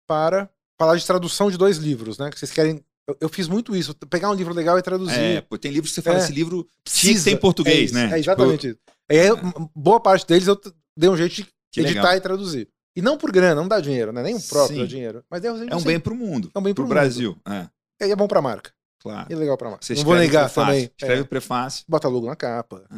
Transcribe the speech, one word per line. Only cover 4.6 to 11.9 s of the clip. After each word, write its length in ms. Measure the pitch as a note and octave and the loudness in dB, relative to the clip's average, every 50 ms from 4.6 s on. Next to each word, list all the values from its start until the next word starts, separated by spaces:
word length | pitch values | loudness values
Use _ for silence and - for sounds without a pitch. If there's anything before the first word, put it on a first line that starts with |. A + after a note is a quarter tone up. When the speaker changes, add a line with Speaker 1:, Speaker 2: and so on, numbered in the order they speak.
| D#3 E3 F3 F#3 | 2 2 2 2
Speaker 1:
e 40 | F3+ | 2
traduzir. 360 | F#3 F#3 F#3 F#3 F3 - A#2+ | 0 -4 -4 -2 -2 -2 0
Speaker 2:
É, 220 | A2+ A2 A2 G2+ | 0 0 0 -2
pô, 160 | - _ G#2+ | -4 _ -10
tem 140 | G#2 - C#3+ C#3+ | -10 -8 -6 -4
livros 180 | D3+ D#3 D#3+ | -4 -4 -4
que 40 | - | -6
você 60 | - D#3+ | -4 -2
fala, 160 | E3+ F3 F#3 | 0 0 2
Speaker 1:
É. 40 | F#3 | 0
Speaker 2:
"Esse 100 | D3+ D3 | -2 -2
livro 300 | C#3+ E3 E3 F3+ F3+ - | -4 -4 -4 -4 -6 -8
tinha 60 | - _ | -10 _
que 80 | _ _ - - - - G3 | _ _ -4 -2 2 4 4
Speaker 1:
Precisa. 140 | A3+ G3+ D3+ | 4 4 4
Speaker 2:
ter 60 | G3 G3 | 2 2
em 40 | |
português, 400 | - - F#3+ E3+ - D#3+ D#3+ D3+ | 4 4 2 2 4 2 2 4
Speaker 1:
É 80 | C#3+ B2 | 4 2
isso, 100 | - A#2 | 2 0
Speaker 2:
né?" 60 | B2 A#2+ | 0 0
Speaker 1:
é 20 | G#2+ | 0
Speaker 2:
Tipo 80 | E3 E3 | 0 0
Speaker 1:
exatamente 480 | D3 D#3 F#3+ - C3 E3 D#3+ D3 - B2+ | 0 0 2 4 4 4 2 0 -2 -8
isso. 100 | A2 - _ _ _ _ _ - | -10 -10 _ _ _ _ _ 2
E 80 | D3 D#3 | 4 6
aí, 80 | F3 G3 | 6 6
eu, 80 | A#3 G#3+ | 4 2
Speaker 2:
É. 20 | F#3 F3+ - - D#3+ D#3 - | -2 -6 -8 -8 -12 -12 -12
Speaker 1:
boa 260 | D3+ C#3 F3+ G#3+ A#3 | 0 4 4 4 6
parte 260 | - G3+ F#3+ F#3 - | 6 4 4 4 4
deles 200 | - E3 F3 F#3 | 4 4 4 4
eu 100 | F#3+ G3+ | 4 0
t-, 160 | G3+ - G3+ - _ _ _ _ | 0 -2 -10 -20 _ _ _ _
dei 120 | - D#3 F#3 | 2 2 4
um 80 | F#3+ | 4
jeito 180 | D#3+ E3+ F3 - | 2 0 -2 -4
de 80 | - G3 - _ _ _ _ - | -8 -12 -14 _ _ _ _ -4
Speaker 2:
Que 80 | - | -2
Speaker 1:
editar 200 | D#3+ D3 | 0 0